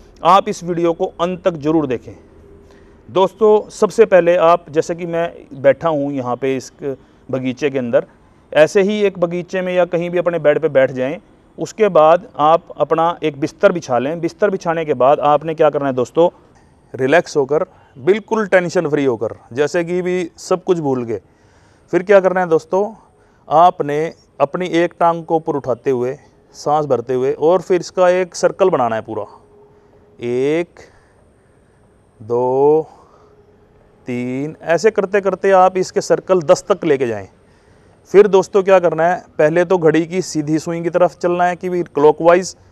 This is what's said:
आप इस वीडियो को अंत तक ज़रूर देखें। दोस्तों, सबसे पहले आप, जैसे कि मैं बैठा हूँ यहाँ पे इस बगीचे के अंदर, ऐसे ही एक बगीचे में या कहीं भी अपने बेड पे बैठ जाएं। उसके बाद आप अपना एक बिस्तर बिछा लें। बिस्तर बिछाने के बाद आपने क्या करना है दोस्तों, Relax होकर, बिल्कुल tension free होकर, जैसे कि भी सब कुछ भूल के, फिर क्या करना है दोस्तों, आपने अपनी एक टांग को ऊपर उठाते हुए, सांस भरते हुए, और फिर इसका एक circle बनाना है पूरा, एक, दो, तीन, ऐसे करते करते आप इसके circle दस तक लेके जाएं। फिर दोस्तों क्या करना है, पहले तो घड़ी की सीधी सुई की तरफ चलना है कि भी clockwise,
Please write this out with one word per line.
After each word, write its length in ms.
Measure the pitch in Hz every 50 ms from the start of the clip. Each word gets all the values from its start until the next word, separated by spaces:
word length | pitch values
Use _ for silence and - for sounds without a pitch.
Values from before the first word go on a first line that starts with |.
| - - - - -
आप 260 | 165 185 202 196 214
इस 140 | 196 - 170
वीडियो 300 | 175 175 170 170 170 165
को 120 | 170 185
अंत 380 | - - - 170 180 185 175 -
तक 80 | 190
ज़रूर 360 | 170 151 135 151 160 165 147
देखें। 260 | 127 123 107 - 113 95 85 - _ _ - - - - - - - - - _ _ _ _ _ -
दोस्तों, 580 | 113 175 190 180 - - 220 214 214 208 208 -
सबसे 360 | - - 226 190 - 226 214
पहले 300 | 190 196 175 170 170 180
आप, 300 | 180 165 165 175 175 - -
जैसे 260 | 139 160 151 - 170
कि 100 | 165 180
मैं 320 | 170 170 165 170 170 - - - - - 135
बैठा 280 | 127 139 131 - 165 165
हूँ 220 | 156 143 139 143
यहाँ 240 | 143 135 123 123 120
पे 220 | 123 135 135 135
इस 160 | 127 - - - - 160 139 131 - _ _ _ _ _ -
बगीचे 380 | 127 131 131 131 120 - 156 143
के 80 | 131
अंदर, 280 | 135 123 120 120 151 180 - _ _ _ _ _ _ _ _ -
ऐसे 280 | 143 156 147 - 208
ही 200 | 185 202 214 214
एक 180 | 202 196 185 180
बगीचे 420 | 180 170 175 175 170 - 190 185
में 120 | 185 185 180
या 120 | 180 175
कहीं 240 | 175 - 165 170 175
भी 80 | 175
अपने 220 | 175 165 175 170 165
बेड 200 | 147 147 147 147
पे 100 | 156 156
बैठ 220 | 139 131 131 131
जाएं। 280 | 135 127 127 135 165 - - _ _ _ _ _ _ -
उसके 300 | 160 - - - 214 202
बाद 380 | 175 156 156 156 170 180 - - -
आप 260 | - 147 156 165 165 - - -
अपना 420 | - 147 - 165 160 165 170 170 - -
एक 160 | 160 143 135
बिस्तर 320 | 156 147 - - 202 202
बिछा 280 | 180 165 - - 127 120
लें। 200 | 123 139 170 170
बिस्तर 300 | 160 160 - - 214 202
बिछाने 360 | 190 185 - 175 165 165 160
के 80 | 151 139
बाद 260 | 123 123 135 151 -
आपने 360 | - 147 147 143 156 165 160
क्या 140 | 156 156 147
करना 180 | 147 147 139
है 60 | 139 127
दोस्तों, 360 | 127 120 - - 165 170 180 - _ _ _ _ _ _ _ _ _ _ _ -
Relax 420 | 120 131 131 151 180 170 - -
होकर, 280 | 151 135 127 147 160 185 - _ _ _ _ _
बिल्कुल 500 | 135 120 165 202 220 214 - 226 220 214
tension 420 | 185 196 185 175 165 - 180 165 143
free 160 | 147 147 139
होकर, 220 | 131 117 104 113 104 - - - - 117
जैसे 300 | 127 147 143 - 175 170
कि 180 | 165 180 180
भी 300 | 175 180 180 185 180 - -
सब 260 | - - - 185 175 -
कुछ 160 | - 180 170
भूल 260 | 151 139 131 127 120
के, 160 | 113 110 95 - _ _ _ _ _ _ _ _ _ _ _ _ _
फिर 120 | - 175 175
क्या 160 | 196 202 196
करना 200 | 185 185 180 185
है 80 | 180
दोस्तों, 460 | 170 160 156 - - 185 190 208 220 214 - _ _ _ _ _ _ _ _ _ -
आपने 640 | 143 160 175 180 180 - 147 143 143 151 160 165 - _ _ _ _ -
अपनी 260 | 143 143 - 175 185
एक 260 | 170 160 165 170 165 - -
टांग 260 | 175 170 170 170 160
को 100 | 160 165
ऊपर 200 | 160 156 165 147
उठाते 360 | 139 - 131 117 117 - 139
हुए, 260 | 131 120 123 127 131 - _ _ _ _ _ _
सांस 340 | - - - 147 147 156 151
भरते 280 | 139 127 117 113 - 127
हुए, 200 | 127 127 139 147
और 280 | - 147 165 180 185
फिर 180 | 165 - 185 175
इसका 300 | - - - 190 180 180
एक 260 | 180 185 185 175 -
circle 340 | - - 170 - - 196 190
बनाना 260 | 165 139 120 117 110
है 60 | 110
पूरा, 240 | 107 110 110 104 101 - - - _ _ _ _ _ _ _ _ _ _ _ _ _ _ _ -
एक, 580 | 120 120 120 127 135 147 156 165 175 - _ - - - _ _ _ _ _ _ _ _ _ _ _ _ _ _ _ _ _ _ _ _ _ _ _ _ _ -
दो, 640 | 107 107 120 120 127 127 131 135 143 147 151 156 156 - - - _ _ _ _ _ _ _ _ _ _ _ _ _ _ _ _ _ _ _ _ _
तीन, 520 | - 123 123 123 127 127 135 143 156 160 -
ऐसे 300 | - 160 165 160 185 220
करते 300 | 208 208 196 185 202 202
करते 300 | 196 196 185 - - 196
आप 260 | 190 185 185 185 190
इसके 240 | 190 180 - - 196
circle 400 | - - 165 151 - - 190 180
दस 240 | 151 151 185 180 - -
तक 140 | 196 180 180
लेके 220 | 165 143 131 131
जाएं। 200 | 117 110 101 95 - _ _ _ _ _ _ _ _ _ _ _ _ _ _ _
फिर 220 | _ - 190 202
दोस्तों 360 | 208 185 190 180 - - 202 185
क्या 160 | 190 190 185
करना 240 | 175 165 156 156 165
है, 220 | 175 180 156 - _ _
पहले 280 | - 156 151 160 175 180
तो 120 | 170 190
घड़ी 280 | 180 160 156 151 160 170
की 160 | 160 175 185
सीधी 380 | 175 - - 156 147 147 156 151
सुई 220 | - 175 170 170
की 80 | 170 170
तरफ 280 | 160 180 180 170 -
चलना 260 | - - 175 175 175 175
है 120 | 180 180
कि 140 | 170 - 180
भी 140 | 180 175 165
clockwise, 760 | - - 143 147 151 151 - 165 170 175 185 185 - - _ _ _